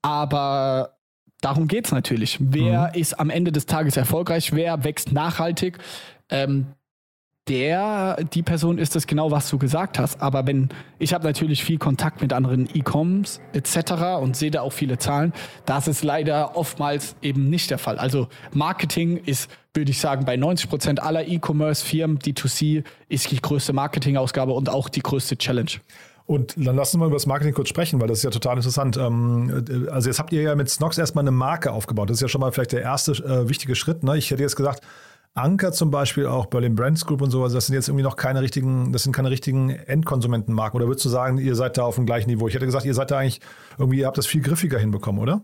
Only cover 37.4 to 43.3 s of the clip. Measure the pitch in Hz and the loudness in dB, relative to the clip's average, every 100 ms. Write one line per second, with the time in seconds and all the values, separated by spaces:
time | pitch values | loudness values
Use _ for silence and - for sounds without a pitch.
37.4 | 127 123 - 135 123 139 135 - 131 131 | 2 0 0 0 0 0 0 0 -2 0
38.4 | 131 - 131 131 123 123 135 131 131 127 | 0 0 0 2 2 0 0 0 0 0
39.4 | 135 135 131 135 - 143 156 135 127 117 | 0 2 2 -2 -2 0 2 0 2 0
40.4 | 104 110 110 120 117 135 135 123 127 131 | 0 0 0 0 0 2 0 0 2 0
41.4 | 135 120 127 131 120 120 117 117 107 117 | 2 2 0 2 0 0 0 2 2 0
42.4 | 113 127 131 131 127 127 135 139 135 | 0 0 0 0 0 0 0 0 0